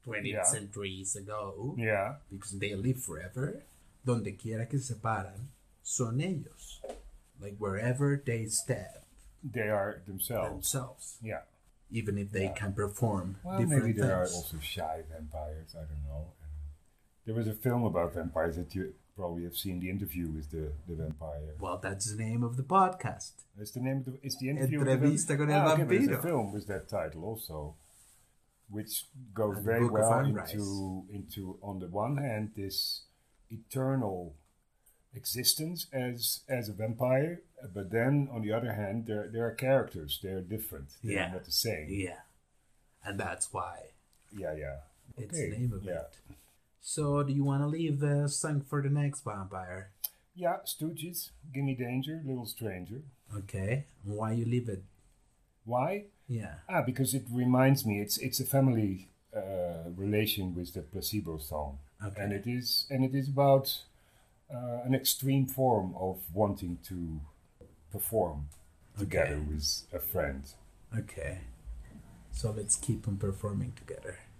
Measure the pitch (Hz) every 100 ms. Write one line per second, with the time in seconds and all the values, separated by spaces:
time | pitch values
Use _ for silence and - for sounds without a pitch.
0 | 120 107 98 104 90 107 101 101 98 95
1 | 95 104 98 107 101 82 123 165 113 101
2 | 101 147 - 98 - 98 101 98 123 127
3 | - 78 92 127 151 - - - - -
4 | 127 117 104 - 113 110 117 139 123 107
5 | 113 107 92 98 131 - - _ - -
6 | 117 120 180 160 - - - - - -
7 | - - _ - 101 101 104 98 117 127
8 | 143 143 131 113 110 - - 117 95 -
9 | - - - - 139 113 107 104 98 107
10 | 95 95 - 113 78 95 - 139 123 -
11 | - - 113 82 - _ _ _ - 113
12 | 107 101 101 98 95 - 101 98 101 -
13 | 113 98 90 98 180 190 139 139 117 104
14 | 95 92 90 87 80 80 73 - 80 80
15 | 76 80 76 - 76 78 80 82 78 73
16 | 71 73 85 - 78 76 - - - _
17 | _ _ 113 113 110 107 131 120 113 87
18 | 85 90 85 80 85 80 87 95 90 -
19 | _ - 90 85 85 - 98 90 90 95
20 | 98 87 82 78 73 82 76 76 - 80
21 | 78 76 80 73 76 76 90 90 95 98
22 | 107 107 110 117 120 123 135 190 185 185
23 | 117 - - - - 101 104 127 131 135
24 | 127 131 139 - 131 147 131 151 135 131
25 | 143 156 - 143 147 147 160 156 143 196
26 | 277 127 160 147 101 104 - 95 - 101
27 | 78 78 95 110 - 78 76 78 - -
28 | - - _ _ _ _ - 104 - -
29 | - 135 123 98 104 98 101 117 120 107
30 | 110 117 139 98 87 104 101 98 95 95
31 | 95 104 - - 95 87 101 95 87 98
32 | 117 139 139 107 107 - 98 - - -
33 | - _ _ _ _ 113 - 131 131 135
34 | 107 92 87 76 _ _ _ _ _ _
35 | _ 117 - 123 123 - 160 170 - 135
36 | 123 120 110 - - 127 107 98 110 113
37 | 127 131 156 170 - - 104 95 92 113
38 | 123 143 135 120 107 113 120 104 101 113
39 | 113 107 107 113 117 113 131 135 - 90
40 | 73 - 92 95 90 110 - 69 69 -
41 | 110 98 90 92 - - - 82 78 98
42 | 92 85 - _ _ _ _ _ _ _
43 | - 98 92 85 - 98 87 85 - _
44 | _ _ _ 98 85 78 71 69 - _
45 | - - 107 165 117 110 123 98 98 85
46 | - - - - - _ _ _ - -
47 | 147 143 139 139 139 139 147 160 165 139
48 | 147 143 143 - 160 147 - 147 139 147
49 | 143 139 113 104 95 95 90 92 98 _
50 | - _ _ 180 175 190 - - 156 165
51 | 165 175 - - 143 135 139 127 123 127
52 | 135 160 139 127 110 - 110 92 90 120
53 | 147 - - 101 98 98 95 131 143 -
54 | 98 104 110 117 117 123 120 92 95 _
55 | _ _ _ _ _ _ 113 123 151 202
56 | 202 _ - 117 98 71 - 185 113 127
57 | 127 131 - 123 123 127 131 139 110 101
58 | 104 - 131 - 127 139 135 113 101 92
59 | - _ _ 110 95 95 87 82 85 87
60 | 98 104 107 - 92 87 87 - 73 95
61 | - 104 85 78 - 76 71 69 - _
62 | 104 101 101 101 120 123 123 - - 135
63 | 131 139 135 135 139 139 139 - - _
64 | _ _ _ _ _ 127 123 120 123 131
65 | - - 135 139 131 - 131 110 92 82
66 | 95 92 - 87 104 98 90 87 - 92
67 | 82 78 71 - _ _ - - - 101
68 | - 113 90 73 73 - - - - -
69 | 98 90 78 73 73 73 73 - - 87
70 | - 92 73 67 69 - - - - 113
71 | - - 73 92 - - - - - -
72 | - - - - 113 107 101 - - 107
73 | - 98 98 95 101 101 123 - - -
74 | 92 87 -